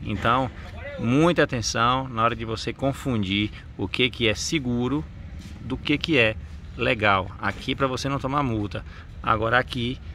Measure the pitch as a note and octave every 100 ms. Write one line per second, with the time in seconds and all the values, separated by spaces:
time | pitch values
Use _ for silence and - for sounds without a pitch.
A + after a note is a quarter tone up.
0 | - G2+ A2+ B2+ C3 - - - - -
1 | A#2 C3+ E3 E3 D3 B2+ G#2 A#2+ A#2+ B2+
2 | C3 A2+ A#2 A2+ A2+ A2 - A2+ C3+ C#3
3 | C#3 A#2 F#2+ G2+ G#2+ - - - G2 -
4 | B2+ - A2+ G#2 - D#3+ B2 A#2+ B2 C#3+
5 | D3+ - - - - - - C3 - D3
6 | - C#3+ A2+ G#2+ - - - - B2 B2
7 | G#2 G2 G2 - G#2 G2+ - B2+ C3+ B2+
8 | C#3 C#3 C3+ C#3+ C3+ A2 G#2 G2+ - -
9 | - - - A2 A2+ B2 B2 C3 A#2 C3
10 | -